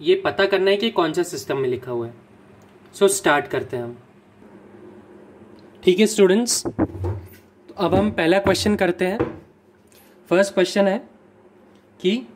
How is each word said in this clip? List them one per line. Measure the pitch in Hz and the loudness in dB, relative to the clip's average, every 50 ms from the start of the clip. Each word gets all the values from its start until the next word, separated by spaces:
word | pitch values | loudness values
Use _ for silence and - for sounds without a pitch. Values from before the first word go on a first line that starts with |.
ये | 147 165 190 190 - | 0 0 2 2 0
पता | 147 - - 196 | -2 0 0 0
करना | 196 196 185 185 196 | 0 2 2 2 2
है | 202 | 2
कि | 202 233 226 | 2 0 -2
कौन | 220 190 170 156 156 | 0 0 0 0 0
सा | 175 170 | -2 -4
system | - - 139 - - 143 139 | -4 -6 -8 -8 -6 -4 -2
में | 135 127 | -2 -2
लिखा | 123 120 - 127 123 | -4 -4 -6 -6 -6
हुआ | 120 117 | -6 -6
है। | 117 120 - - - - - - - - - - - - - - - - | -8 -10 -16 -20 -20 -20 -20 -20 -20 -20 -20 -20 -20 -20 -20 -20 -20 0
So, | - 202 190 | 2 2 2
start | - - - 165 147 143 143 | 2 2 2 2 2 2 0
करते | - - 131 - - - | -2 -4 -6 -6 -6 -8
हैं | 123 120 | -8 -8
हम। | 117 123 - - - _ - _ _ _ - - - - - - - - - - - - - - - - - - - - - - - - - - - - - - | -10 -12 -16 -20 -20 _ -20 _ _ _ -20 -20 -20 -20 -20 -20 -20 -20 -20 -20 -20 -20 -20 -20 -20 -20 -20 -20 -20 -20 -20 -20 -20 -20 -20 -20 -20 -20 -2 0
ठीक | 185 180 180 | 2 4 4
है | 214 | 2
students, | 208 - - 196 180 190 220 240 233 - - - | 2 4 4 4 4 4 2 0 0 -2 -4 -6
तो | - - - 110 - - - 92 92 - - - - - - - _ _ _ _ - - | -6 -4 -4 -4 -4 -4 -6 -6 -6 -6 -8 -10 -16 -20 -20 -20 _ _ _ _ -18 -6
अब | - 196 165 185 | -4 -2 0 2
हम | 190 202 214 | 2 2 0
पहला | 214 - 165 160 185 196 | 0 0 2 2 2 2
question | 196 190 190 - - 214 208 | 2 2 0 0 0 0 0
करते | - 190 175 175 175 185 | 2 0 0 0 0 -2
हैं। | 185 196 240 - - - - - - _ _ _ _ _ _ _ _ _ - - - - - - - | -2 -2 -2 -4 -6 -8 -12 -18 -20 _ _ _ _ _ _ _ _ _ -20 -20 -20 -20 -20 -4 0
First | 165 185 196 - - | 2 2 2 2 2
question | 196 180 175 - 202 202 196 | 0 0 2 2 2 2 2
है | 190 247 - - - _ - - _ _ - - _ _ - _ _ _ _ _ _ - | 0 -2 -4 -10 -20 _ -20 -20 _ _ -20 -20 _ _ -20 _ _ _ _ _ _ -4
कि | - 180 214 254 240 - - | -2 -2 -2 -2 -4 -10 -18